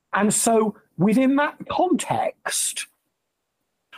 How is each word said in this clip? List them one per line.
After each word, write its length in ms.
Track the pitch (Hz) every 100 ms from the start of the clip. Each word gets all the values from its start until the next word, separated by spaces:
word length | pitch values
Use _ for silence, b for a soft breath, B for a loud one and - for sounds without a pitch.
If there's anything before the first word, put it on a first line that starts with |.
| _
And 200 | 196 208
so 440 | - 233 220 220 - _ -
within 380 | 196 214 262 277
that 200 | 302 - -
context, 1200 | - 359 277 - 117 - - - - - - - _ _ _ _ _ _ _ _ _ _